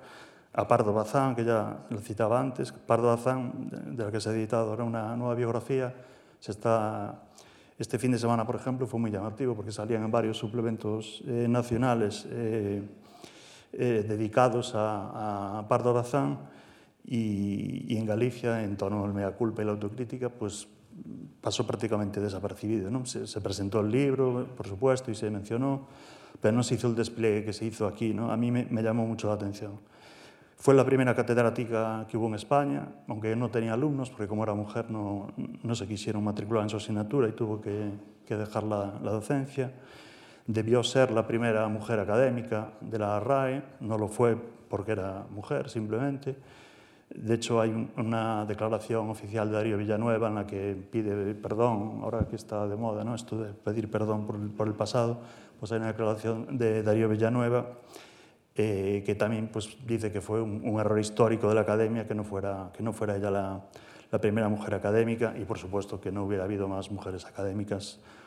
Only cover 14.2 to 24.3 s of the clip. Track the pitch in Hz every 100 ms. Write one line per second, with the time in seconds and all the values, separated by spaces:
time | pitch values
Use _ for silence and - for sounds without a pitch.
14.2 | 107 131 127 120 113 110 107 104 98 113
15.2 | 107 101 98 107 104 123 120 120 117 143
16.2 | 139 139 - - - - - _ - 120
17.2 | 110 101 101 98 - 135 - 110 110 107
18.2 | 123 127 117 113 104 98 98 104 101 101
19.2 | 98 98 113 110 107 104 104 120 120 127
20.2 | 123 - 104 - - - - - - -
21.2 | - - 110 101 110 101 113 107 101 104
22.2 | 101 98 101 95 107 110 95 127 127 113
23.2 | 107 107 98 98 98 110 104 123 143 131
24.2 | 127